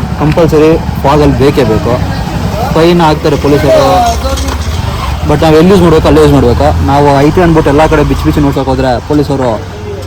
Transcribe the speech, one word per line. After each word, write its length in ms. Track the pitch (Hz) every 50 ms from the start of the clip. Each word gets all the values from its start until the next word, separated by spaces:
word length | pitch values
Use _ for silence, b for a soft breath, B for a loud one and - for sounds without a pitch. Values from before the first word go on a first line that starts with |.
| - - - -
ಕಂಪಲ್ಸರಿ 500 | 147 151 147 180 165 147 151 147 156 160 165 165 - - - - -
ಫಾಗಲ್ಲಿ 340 | 139 147 147 147 143 131 117 131
ಬೇಕೇ 220 | 143 143 151 127 110
ಬೇಕು. 220 | 110 104 - 117 120 - - - - - - - - - - - - - - - -
ಫೈನ್ 260 | 160 165 175 175 175 165 156
ಹಾಕ್ತಾರೆ 300 | 156 147 - 156 143 - -
ಪೊಲೀಸರು, 420 | 143 147 139 - 139 127 - 139 135 135 - - 175 - - - 135 135 - - 269 - - - - - - - - - - - - - - - 156
but 100 | - - 170
ನಾವು 120 | 160 156 156
ಎಲ್ಲಿ 120 | 170 185 202
ಯೂಸ್ 80 | 185 175
ಮಾಡ್ಬೇಕು 220 | 170 156 156 170 160
ಅಲ್ಲೇ 120 | 143 156 151
ಯೂಸ್ 80 | 147 143 135
ಮಾಡ್ಬೇಕು. 300 | 120 120 113 120 139 151 - - 139 139
ನಾವು 180 | 139 143 143 143 139 139 143
ಐತೆ 160 | 151 - 185 180
ಅಂದ್ಬಿಟ್ಟು 240 | 170 160 151 147 151 135
ಎಲ್ಲ 100 | 147 156 151
ಕಡೆ 120 | 156 147 147 143
ಬಿಚ್ಚಿ 140 | 135 - - 156
ಬಿಚ್ಚಿ 140 | 156 160 147
ನೋಡ್ಸೋಕೆ 240 | 139 135 143 131 135
ಹೋದ್ರೆ 200 | 131 131 131 127 123 - - -
ಪೊಲೀಸರು 420 | 151 147 139 147 139 131 131 120 110 104 95 - - - - - - - -